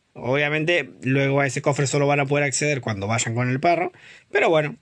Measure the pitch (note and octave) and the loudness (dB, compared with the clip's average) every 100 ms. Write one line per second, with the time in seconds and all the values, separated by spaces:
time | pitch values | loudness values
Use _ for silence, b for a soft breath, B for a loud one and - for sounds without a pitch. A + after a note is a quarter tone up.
0 | _ - B2 C#3 D3 D#3 D#3 F3 C3 - | _ -10 -2 0 0 0 0 0 -2 -6
1 | B2+ C3+ C#3 C#3 C#3 C#3+ D3 C#3+ C3+ D3 | -2 0 2 2 0 0 -2 0 0 2
2 | C#3+ C#3+ C#3 C#3+ C#3+ - D3 C#3 A#2+ G2+ | 2 2 2 0 0 0 -2 -2 -4 -4
3 | G2 A#2 A#2 A#2 B2 C3 E3+ E3 F4+ B | -2 -2 -2 -2 -2 0 2 2 -2 B
4 | B B _ G4+ A3 D#3 D3 - | B B _ 0 4 2 0 -6